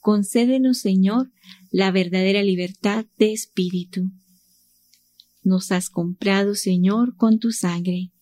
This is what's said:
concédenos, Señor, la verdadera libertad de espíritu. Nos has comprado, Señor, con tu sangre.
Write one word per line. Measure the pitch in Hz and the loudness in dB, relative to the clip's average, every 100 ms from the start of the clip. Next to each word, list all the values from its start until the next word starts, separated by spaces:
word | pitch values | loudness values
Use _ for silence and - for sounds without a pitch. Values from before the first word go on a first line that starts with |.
concédenos, | - 214 202 240 240 262 262 247 | 2 0 0 0 2 2 2 2
Señor, | 208 190 196 226 262 _ - - - | 2 2 2 2 -2 _ -20 -20 -6
la | 185 190 | -2 0
verdadera | 185 175 185 185 202 | 0 0 0 0 2
libertad | 202 185 180 196 208 208 214 _ | 0 0 -4 -4 -4 -2 -6 _
de | 214 | 0
espíritu. | 220 - - 180 180 180 - 185 - _ _ _ _ _ _ _ _ _ _ _ _ | 0 -8 -4 -2 -2 -6 -6 -6 -8 _ _ _ _ _ _ _ _ _ _ _ _
Nos | - 185 - | 0 0 0
has | 180 180 | -4 -4
comprado, | - 170 180 196 196 202 | -6 -6 -4 -2 0 0
Señor, | 208 - 180 180 214 247 - | -2 0 2 2 2 0 0
con | 226 220 | 2 2
tu | 233 | 0
sangre. | 226 180 175 175 180 185 _ | -2 -4 -4 -4 -4 -6 _